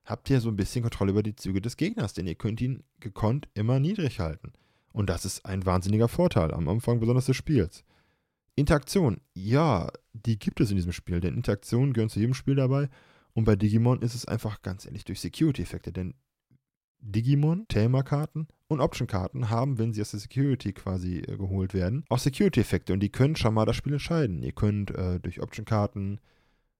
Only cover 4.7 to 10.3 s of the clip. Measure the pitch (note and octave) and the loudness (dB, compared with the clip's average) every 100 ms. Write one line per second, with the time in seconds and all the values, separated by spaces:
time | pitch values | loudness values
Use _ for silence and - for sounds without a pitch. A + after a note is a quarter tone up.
4.7 | _ _ A2+ G2 E2+ F#2+ - - F#2+ F#2 | _ _ -2 -2 -2 -4 -8 -6 -2 2
5.7 | F2+ F#2+ G#2+ A#2 - F3 - D#2+ - D#2+ | 2 2 2 2 2 2 4 2 0 -2
6.7 | A2 A#2 A#2+ A2+ B2+ B2+ C3 - C#3+ F2 | 0 0 0 2 2 2 -2 2 2 2
7.7 | - _ _ _ _ _ _ _ - D3 | -4 _ _ _ _ _ _ _ -2 2
8.7 | D3+ - G3 D3 F2+ - - F#2+ C3+ D#3+ | 2 2 2 2 2 -6 -10 2 4 4
9.7 | G2 D#2 - _ A2+ A#2 | 2 0 -8 _ -6 -2